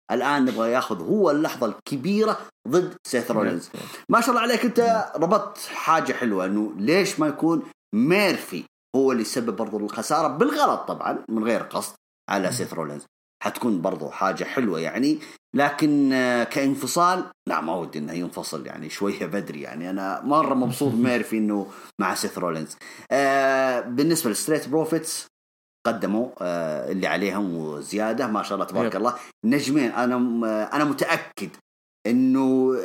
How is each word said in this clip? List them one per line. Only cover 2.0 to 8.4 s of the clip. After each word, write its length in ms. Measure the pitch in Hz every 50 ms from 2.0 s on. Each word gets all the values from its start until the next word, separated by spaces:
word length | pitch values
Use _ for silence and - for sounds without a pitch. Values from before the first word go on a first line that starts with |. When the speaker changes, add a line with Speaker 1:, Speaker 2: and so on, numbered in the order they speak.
| 123 185 202 208 214 220 190 - - - _ _ _ 113
Speaker 1:
ضد 260 | 135 180 180 160 - - _
سيث 240 | - - 120 117 -
رولينز. 400 | 113 107 104 - 87 87 - - - - - - - - - -
ما 120 | 190 226
شاء 100 | 233 262
الله 100 | 240 233
عليك، 240 | 226 240 240 - -
أنت 480 | 240 - 233 233 233 226 220 196 - -
ربطت 420 | - 156 170 214 202 208 - - -
حاجة 540 | - - - - - - 160 160 147 127
حلوة، 320 | 127 - 127 117 101 92 90
إنه 280 | 95 101 107 107 104 -
ليش 440 | 92 101 123 160 196 185 - - -
ما 60 | 156 151
يكون 340 | 147 - 151 165 165 151 - - - _ _ _ -
ميرفي 680 | 107 120 147 175 202 208 190 139 -